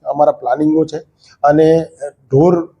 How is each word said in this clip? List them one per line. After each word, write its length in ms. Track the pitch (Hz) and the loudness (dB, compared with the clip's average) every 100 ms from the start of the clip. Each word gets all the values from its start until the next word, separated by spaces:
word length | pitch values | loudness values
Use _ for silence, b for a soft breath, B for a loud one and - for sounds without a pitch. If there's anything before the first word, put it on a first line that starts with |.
| 127 | -8
અમારા 260 | 143 147 | 0 0
પ્લાનિંગો 540 | 143 123 131 151 156 156 | 0 -4 -2 0 0 -2
છે 120 | 151 - _ b b | -6 -16 _ b b
અને 420 | 143 147 160 160 160 _ 143 _ _ | 0 2 2 2 -2 _ -16 _ _
ઢોર 440 | 135 170 175 165 _ | 2 2 0 -4 _